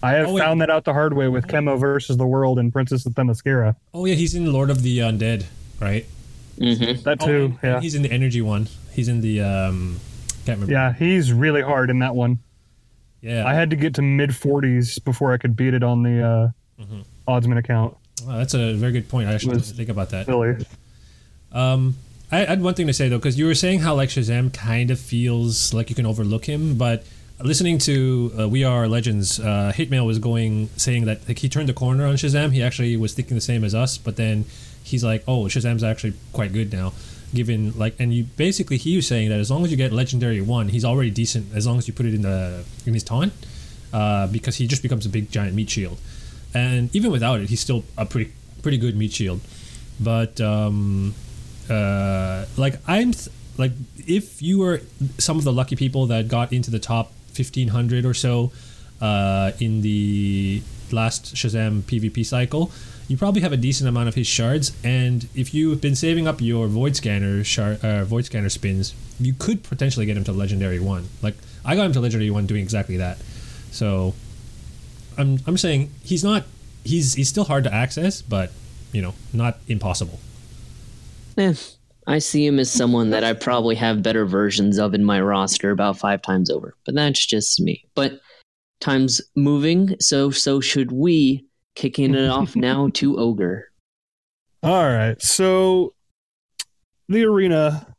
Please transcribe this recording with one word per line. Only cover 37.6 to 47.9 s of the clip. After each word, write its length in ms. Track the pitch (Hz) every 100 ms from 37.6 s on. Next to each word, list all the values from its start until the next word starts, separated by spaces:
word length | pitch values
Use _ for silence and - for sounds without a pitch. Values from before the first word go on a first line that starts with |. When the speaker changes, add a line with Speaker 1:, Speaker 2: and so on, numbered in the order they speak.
| 107 117
Speaker 2:
like, 160 | 110 -
and 140 | 120
you, 120 | 117
basically, 520 | 120 - 160 190 190 131
he 180 | 156
was 120 | 185 -
saying 240 | 120 107
that 100 | 107
as 100 | 104
long 140 | 139
as 60 | 175
you 60 | 147
get 140 | 131
Legendary 520 | 110 131 127 120 110
one, 260 | 98 120 104
he's 160 | 117
already 260 | 117 127 123
decent, 360 | 101 117 117 101
as 120 | 107 113
long 120 | 120
as 100 | 120
you 60 |
put 100 | 110
it 80 | 120
in 80 | 107
the, 420 | 98 95 92 90 85 -
in 80 | -
his 100 | 113
taunt, 300 | - 117 185 - - - - - -
uh, 340 | 110 107 104 98
because 300 | 107 - 110
he 100 | 120
just 160 | 127
becomes 240 | 120 120 104
a 20 |
big, 220 | 107 104
giant 240 | 110 101
meat 160 | 98 107
shield. 280 | - 92 90 - - - - -
And 420 | 123 123 123 123
even 160 | 202 226
without 300 | 147 117 120
it, 80 | 98
he's 120 | 113
still 240 | - 120 -